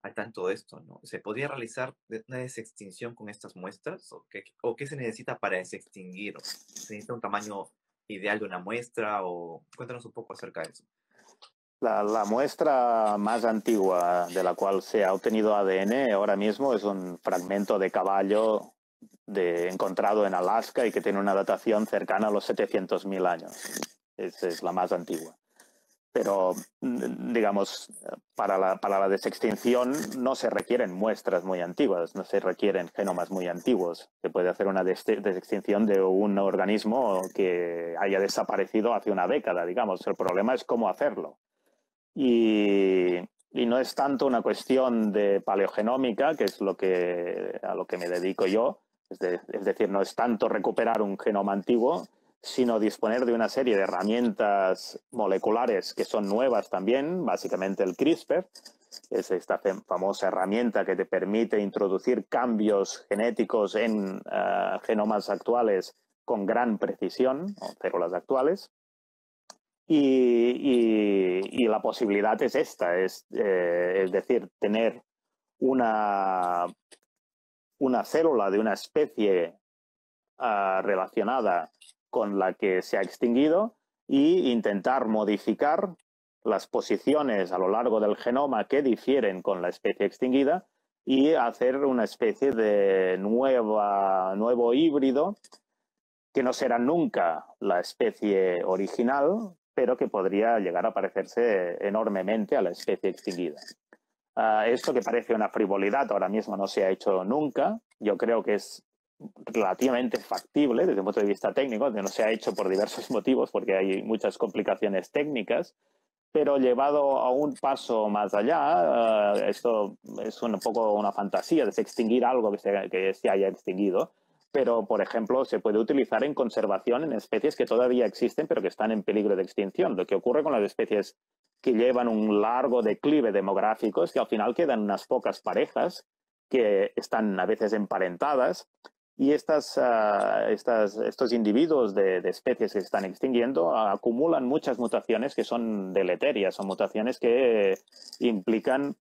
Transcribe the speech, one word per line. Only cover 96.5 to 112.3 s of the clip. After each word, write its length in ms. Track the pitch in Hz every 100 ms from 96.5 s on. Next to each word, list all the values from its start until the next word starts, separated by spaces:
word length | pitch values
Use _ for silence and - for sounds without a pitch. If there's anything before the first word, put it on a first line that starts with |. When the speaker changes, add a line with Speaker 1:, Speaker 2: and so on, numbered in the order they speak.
Speaker 2:
será 280 | 123 135 117
nunca 640 | 120 170 143 101 85 76 - -
la 180 | 98 90
especie 840 | - - 117 - 104 95 92 87
original, 880 | 95 92 98 - 120 139 147 208 208 - _
pero 240 | - 123 131
que 120 | 123
podría 500 | 104 92 98 113 117
llegar 280 | 92 87 107
a 60 |
parecerse 840 | 104 95 98 98 - 120 101 87 -
enormemente 760 | 101 107 110 98 92 110 101 139
a 60 |
la 80 | 92
especie 400 | 90 - 95 95
extinguida. 500 | 90 - 87 87 73 - - _ - _ _ _
Ah, 320 | - 110 107 110
esto 260 | 120 -
que 80 | 127
parece 320 | 110 117 110
una 160 | 110 104
frivolidad, 640 | - 101 98 98 127 123
ahora 180 | 104 92
mismo 280 | 107 107 98
no 100 | 98
se 180 | -
ha 60 | 95
hecho 320 | 95 - 95
nunca, 560 | 92 139 151 139 160 226 _ _
yo 160 | 104 98
creo 260 | 113 113
que 120 | -
es 300 | 104 - - _ _ _ _ - - -
relativamente 640 | 113 98 92 131 123 127 -
factible 680 | - 92 - - 147 117 180
desde 120 | 101
un 40 |
punto 160 | 95 104
de 60 | 101
vista 260 | 98 -
técnico, 400 | 95 139 110 135
que 80 | 107
no 80 | 98
se 140 | -
ha 80 | 110